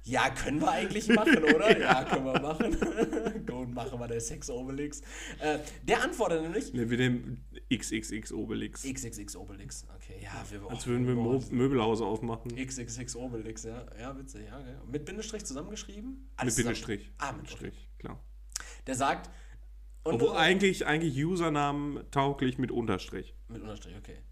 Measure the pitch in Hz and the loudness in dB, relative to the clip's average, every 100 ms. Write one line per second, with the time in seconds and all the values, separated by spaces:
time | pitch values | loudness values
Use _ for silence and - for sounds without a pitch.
0 | - 120 127 131 - 147 311 170 190 202 | 0 4 4 2 0 2 4 2 0 -2
1 | - 226 226 262 151 151 214 226 - 127 | 6 8 10 8 8 8 10 8 8 6
2 | - 170 131 131 143 156 233 320 - 214 | 6 0 2 2 0 0 2 2 0 2
3 | 226 - 226 220 - 123 127 120 117 127 | 0 0 -2 -4 -6 -6 -6 -6 -6 -6
4 | 117 117 - 156 - 123 131 135 147 151 | -4 -4 -4 -8 -6 -6 -6 -6 -6 -8
5 | - - - - 151 147 - - - 226 | -12 -12 -12 -4 -2 -2 -4 -8 0 2
6 | 262 339 202 165 160 190 277 123 117 120 | 2 2 2 2 0 -2 -2 -2 0 4
7 | 127 123 - 123 - - - 117 - 110 | 4 2 -2 -10 -10 -16 -2 -2 0 -4
8 | 110 110 104 - 107 110 107 - 135 127 | -2 -8 -6 -6 -4 -4 -6 -8 -8 -6
9 | 120 101 104 90 - 101 - - - - | -8 -10 -12 -12 -12 -14 -12 -12 -14 -16
10 | - - 101 117 98 101 104 120 127 123 | -14 -12 -10 -10 -10 -10 -8 -6 0 2
11 | 123 123 117 131 - 127 135 135 110 110 | 2 2 4 2 2 2 4 6 4 4
12 | 104 110 120 113 123 120 131 127 113 113 | 2 -2 -2 -6 -6 -8 -6 -6 -8 -8
13 | - 120 127 117 110 113 113 117 120 101 | -8 -8 -6 -6 -8 -10 -10 -10 -12 -12
14 | 120 135 - 104 104 127 127 127 98 143 | -10 -10 -12 -14 -14 -12 -12 -14 -6 -6
15 | 147 202 214 214 - 135 190 214 - 202 | -4 -6 -6 -6 -6 -8 -8 -10 -10 -10
16 | 240 269 - - 127 113 120 110 - 101 | -10 -10 -14 -4 0 2 0 0 -4 -6
17 | - - 139 117 101 - - - - - | -6 -8 -6 -6 -10 -10 -10 -12 -16 -14
18 | - - - - - - - - - 131 | -12 -12 -16 -18 -10 -8 -8 -12 -6 2
19 | 139 170 - - - - - - - - | 4 2 -4 -14 -16 -16 -16 -16 -16 -6
20 | 156 117 143 180 160 190 190 180 - 151 | 0 4 4 6 6 8 6 4 2 2
21 | 165 131 156 185 165 147 143 143 143 139 | 2 2 2 4 4 4 4 2 -2 -4
22 | - 139 139 139 131 127 123 117 110 92 | -2 2 4 4 2 2 0 2 2 0
23 | - 101 - - - 113 101 104 104 104 | 0 -8 -8 -14 -12 -10 -10 -10 -12 -14
24 | 107 110 - | -14 -16 -16